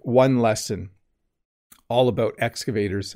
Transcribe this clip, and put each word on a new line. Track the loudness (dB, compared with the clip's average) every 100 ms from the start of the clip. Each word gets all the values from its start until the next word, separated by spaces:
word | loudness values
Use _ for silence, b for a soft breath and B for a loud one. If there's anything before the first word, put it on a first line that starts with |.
one | 0 4 4 4
lesson | 2 0 -4 -8 -10 -18 _ _ _ _ _ _ _ -16 -2
all | 2 2
about | 2 -2 -2
excavators | -4 -4 -6 -2 -2 -4 -8